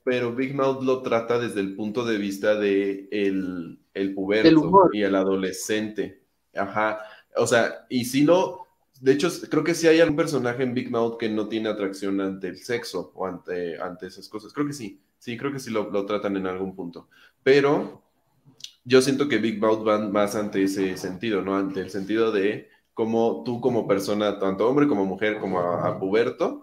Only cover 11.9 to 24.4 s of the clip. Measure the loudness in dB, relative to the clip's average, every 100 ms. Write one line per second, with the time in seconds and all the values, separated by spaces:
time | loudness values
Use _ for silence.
11.9 | -4 -4 -4 -4 -6 -8 -10 -6 -6 -4
12.9 | -8 -10 -8 -8 -8 -8 -6 -6 -6 -10
13.9 | -10 -14 -16 -16 -14 -12 -6 -6 -6 -12
14.9 | -14 _ _ -12 -8 -6 -8 -4 -4 -2
15.9 | -4 -2 -4 -2 -4 -4 -6 -8 -8 -12
16.9 | -12 -20 _ -20 _ 2 4 4 2 -2
17.9 | -12 _ _ _ _ _ _ -20 _ 4
18.9 | 6 6 2 0 0 0 0 2 2 2
19.9 | 2 2 0 0 0 -2 0 0 2 -2
20.9 | -2 -8 -6 -2 -2 0 0 0 -4 -6
21.9 | -8 -2 0 2 2 0 -2 -8 _ _
22.9 | -4 0 2 2 0 -4 -2 0 0 2
23.9 | 0 0 0 0 0